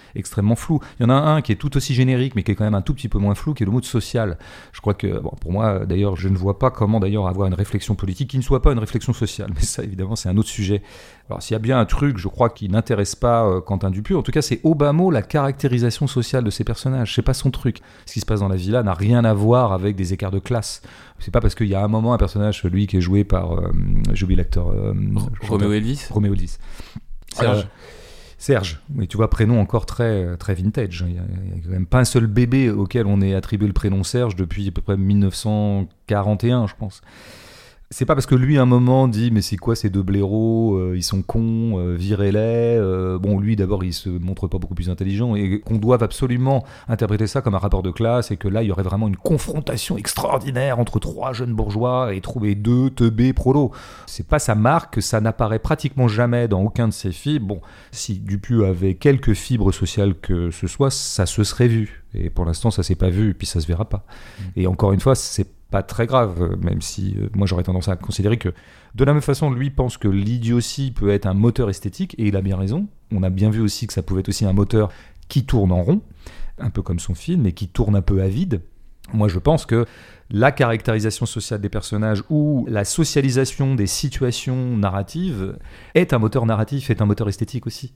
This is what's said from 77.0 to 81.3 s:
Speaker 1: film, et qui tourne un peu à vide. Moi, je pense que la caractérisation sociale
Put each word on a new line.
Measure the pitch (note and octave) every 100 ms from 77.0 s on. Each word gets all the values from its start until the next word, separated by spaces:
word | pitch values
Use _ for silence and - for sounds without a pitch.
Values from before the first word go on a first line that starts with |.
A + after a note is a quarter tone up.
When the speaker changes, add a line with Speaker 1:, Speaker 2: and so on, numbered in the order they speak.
| - F2+
Speaker 1:
film, | - F3+ G#2
et |
qui | E2 F#2+
tourne | - G#2 G2+
un |
peu | F#2 G2
à | F#2+
vide. | A2 F#3+ G2 - - - - -
Moi, | A2+ G#2+
je | F2
pense | C#3 D#3 -
que | A#2 A#2 - - - -
la | G2+ C3
caractérisation | - A#2+ A#2 - A2 G#2+ -
sociale | A#2+